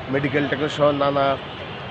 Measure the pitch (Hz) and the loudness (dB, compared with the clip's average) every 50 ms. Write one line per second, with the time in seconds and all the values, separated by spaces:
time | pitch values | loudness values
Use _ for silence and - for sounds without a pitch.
0 | - 131 131 143 143 139 139 147 143 135 147 131 151 147 - - 143 147 143 139 | -4 -2 -2 0 0 0 0 0 0 0 0 -2 -2 -2 2 4 4 4 4 4
1 | 143 143 143 139 139 139 135 131 - - - - - - - - - - | 2 2 2 2 2 2 2 0 -4 -10 -12 -12 -12 -12 -12 -12 -12 -10